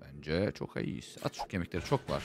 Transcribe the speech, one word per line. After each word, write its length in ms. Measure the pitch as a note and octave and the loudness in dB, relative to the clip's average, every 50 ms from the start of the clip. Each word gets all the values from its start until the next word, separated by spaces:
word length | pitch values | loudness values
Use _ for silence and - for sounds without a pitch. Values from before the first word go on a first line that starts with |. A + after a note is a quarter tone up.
Bence 520 | - - C#2 C#2+ C#2+ D2 D#2 F2 G2+ - - | -16 -14 -12 -6 0 2 4 4 4 4 2
çok 220 | - - - - | -2 -4 -4 -2
iyiyiz. 400 | - - - - - - - - - - | -2 0 0 0 -2 -6 -8 -6 -2 -2
At 100 | - - | -2 -2
şu 140 | - - - | -2 -4 -2
kemikleri, 360 | - F#2 E2+ - - F2+ - | 0 0 0 0 -2 -2 2
çok 260 | - C#3+ B2+ - - | 4 2 2 2 2
var. 120 | D2 C#2 | 0 0